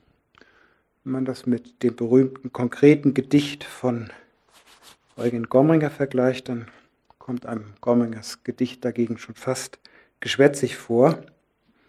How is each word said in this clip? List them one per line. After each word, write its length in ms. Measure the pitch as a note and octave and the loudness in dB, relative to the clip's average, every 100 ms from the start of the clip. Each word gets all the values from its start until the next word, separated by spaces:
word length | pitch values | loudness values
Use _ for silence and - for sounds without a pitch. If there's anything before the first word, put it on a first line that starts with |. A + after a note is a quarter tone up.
| _ _ _ _ _ _ _ _ _ _ C3+ | _ _ _ _ _ _ _ _ _ _ -8
Wenn 60 | |
man 120 | C3 C3 | -6 -6
das 200 | B2 B2+ | -6 -4
mit 380 | A#2 - - | -4 -4 -4
dem 120 | A#2+ A#2 | -2 -2
berühmten 560 | A#2 C3 C3+ - B2 | 4 4 4 -2 -12
konkreten 600 | - B2 - D3 D3+ C#3+ | -6 -6 4 6 6 2
Gedicht 500 | C3 - D3 D3 - | 0 2 0 0 -8
von 460 | - - B2+ A#2 G#2 - _ _ _ _ _ _ - - _ - | -16 -6 -4 -4 -8 -16 _ _ _ _ _ _ -20 -20 _ -6
Eugen 280 | A#2+ A#2 | -4 -4
Gomringer 460 | A2+ B2+ D3+ D#3+ D3 | 0 4 4 4 0
vergleicht, 600 | - C3+ B2+ B2+ B2 - | -4 -4 0 0 0 -6
dann 180 | A#2+ G#2 - _ _ _ _ | -10 -12 -20 _ _ _ _
kommt 280 | - B2 A#2 | -10 -10 -8
einem 300 | A2+ G#2 G2+ | -10 -12 -6
Gomringers 640 | A#2+ A#2+ A#2 G#2+ - - | 0 2 0 -4 -14 -14
Gedicht 400 | - - B2+ - | -10 -4 -4 -4
dagegen 340 | B2 A#2 A2+ A2 | -6 -4 -4 -6
schon 180 | - - | -14 -10
fast 440 | - B2+ - - _ _ _ - | -8 -6 -8 -16 _ _ _ -12
geschwätzig 560 | - - C#3 C#3+ B2 - | -2 4 4 4 -6 -6
vor. 440 | - A#2 D3 - - _ _ _ _ _ | -2 4 4 2 -8 _ _ _ _ _